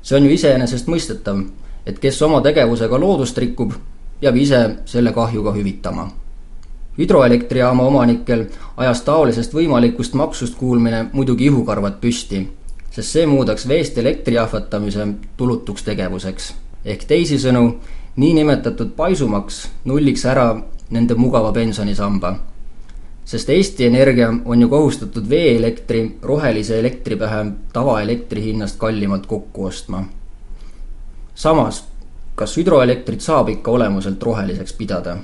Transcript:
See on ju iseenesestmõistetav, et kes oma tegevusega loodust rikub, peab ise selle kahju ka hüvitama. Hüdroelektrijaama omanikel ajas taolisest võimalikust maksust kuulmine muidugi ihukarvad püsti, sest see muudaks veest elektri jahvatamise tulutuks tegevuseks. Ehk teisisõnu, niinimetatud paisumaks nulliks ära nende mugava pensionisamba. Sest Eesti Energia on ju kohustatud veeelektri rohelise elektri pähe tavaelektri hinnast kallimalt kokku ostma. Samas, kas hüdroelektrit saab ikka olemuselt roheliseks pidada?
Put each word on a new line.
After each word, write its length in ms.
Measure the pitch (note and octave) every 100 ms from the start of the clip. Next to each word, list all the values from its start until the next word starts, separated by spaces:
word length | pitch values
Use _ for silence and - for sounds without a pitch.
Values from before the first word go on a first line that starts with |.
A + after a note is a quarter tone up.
See 160 | - C#3
on 80 | C#3
ju 60 | D#3
iseenesestmõistetav, 1040 | D3+ B2+ A#2+ A#2+ E3 E3 D3+ G#2 - G2 G2 - - - -
et 120 | G2
kes 240 | C3+ C3
oma 200 | D#3 D3+
tegevusega 560 | C#3 D3+ A#2+ A#2 A2+ B2+
loodust 380 | F#3 F3 B2 -
rikub, 340 | A#2+ - G#2+ - - - - -
peab 160 | C#3 B2
ise 240 | C#3+ B2+ A2 -
selle 280 | - A#2+ A#2+
kahju 300 | A#2 A2+ A2
ka 120 | G#2+ G2+
hüvitama. 540 | G2 F#2 F2+ E2 F#2 - - - - - - - - -
Hüdroelektrijaama 880 | F3+ F3 B2 A#2+ - B2+ B2 B2+ B2+
omanikel 600 | C#3 A#2+ A#2 - A#2 G#2+ - - -
ajas 240 | B2+ A#2
taolisest 520 | - D#3 C3+ A3+ - D3+
võimalikust 560 | E3 B2 A#2 - A#2+
maksust 460 | C3+ D#3 - A#2+ -
kuulmine 460 | B2+ A#2+ A#2 A2+ A2+
muidugi 360 | C#3 B2+ A#2 C#3
ihukarvad 480 | C3+ A2 G2+ G2+ G2
püsti, 400 | A#2+ A#2+ - G2 F#2 - - - -
sest 160 | - G#2
see 180 | D#3 D#3+
muudaks 380 | C#3 A#2+ G#2+ B2+
veest 300 | D#3 D3+ B2
elektri 380 | A#2+ D#3+ - A#2
jahvatamise 720 | A2 A2 - G#2 G#2 G2+ G#2 G2+ - -
tulutuks 460 | B2 A2+ - G2
tegevuseks. 720 | - G#2 F#2 F#2 F#2+ F#2 - - - -
Ehk 220 | - G#2 -
teisisõnu, 680 | D#3 E3 C3+ B2+ B2 A#2+ A#2+ - - - -
niinimetatud 760 | D3 D#3+ D3+ B2+ A#2 G2 G#2 -
paisumaks 680 | E3 F3+ B2 G2+ G2 - - - B2+
nulliks 380 | C#3+ C#3+ - B2
ära 220 | C3+ A#2+ A2+ - - -
nende 260 | A#2 A#2 A#2
mugava 360 | B2 A#2 G#2+ G#2+
pensionisamba. 800 | A2+ G#2 G2+ G2 G2+ G2 F2 F#2+ - - - - - - - -
Sest 260 | - A2+ A#2+
Eesti 360 | E3 G3 - A#2+
Energia 420 | B2 C3+ A#2+ A#2 A#2
on 160 | A#2 A#2+
ju 80 | A#2
kohustatud 600 | C#3+ D3 - G2 A#2 G#2
veeelektri 880 | D#3 D#3+ A#2 A2+ - - A2+ A2+ -
rohelise 560 | A2+ D3 C#3+ G#2+ G#2 A2+
elektri 380 | A#2 - - G#2
pähe 280 | A2 A2 G#2 G2+ -
tavaelektri 680 | A#2 C3+ A2 G#2 A#2+ - A2+
hinnast 340 | A2 A2 G2 -
kallimalt 480 | A2+ G#2+ G2+ G2 -
kokku 380 | G#2 - -
ostma. 400 | F#2+ - - F#2+ F#2+ - - - - - - - - - - - -
Samas, 500 | - D#3 D#3 A2 - - - - - -
kas 220 | - G#2 -
hüdroelektrit 640 | F3 D3+ B2 B2 - -
saab 260 | - D3+ A2+
ikka 220 | G2 -
olemuselt 520 | B2 G#2+ G2 G2 F#2+
roheliseks 500 | A#2 A2 G2 - -
pidada? 440 | - G2+ F#2 F2 F#2